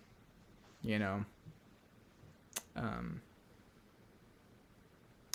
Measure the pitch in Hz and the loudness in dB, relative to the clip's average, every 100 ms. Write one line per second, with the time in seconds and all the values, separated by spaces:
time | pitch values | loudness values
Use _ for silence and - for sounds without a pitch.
0 | - - - - - - - - 113 107 | -6 -20 -20 -20 -18 -18 -18 -2 4 6
1 | 101 101 104 - - - - - - - | 6 4 2 -4 -14 -14 -18 -20 -20 -20
2 | - - - - - - - - 113 60 | -20 -18 -18 -18 -8 -6 -4 0 2 2
3 | 60 - - - - - - - - - | 0 -2 -6 -16 -20 -20 -20 -20 -20 -20
4 | - - - - - - - - - - | -20 -20 -20 -20 -20 -20 -20 -20 -20 -20
5 | - - - | -20 -20 -6